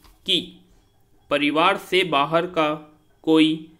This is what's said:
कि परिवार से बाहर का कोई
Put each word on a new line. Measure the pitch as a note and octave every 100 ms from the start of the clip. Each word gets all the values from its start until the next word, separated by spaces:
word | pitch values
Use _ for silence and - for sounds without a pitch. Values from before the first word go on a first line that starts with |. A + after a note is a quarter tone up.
| - _ -
कि | F3+ F3+ - _ _ _ _ _ _ -
परिवार | C#3+ D3 D3 F3 G3
से | - F3+ F#3
बाहर | C#3+ C#3+ E3 F3
का | F3 D3+ D#3 - _ _ _
कोई | - D#3+ D#3 D#3+ -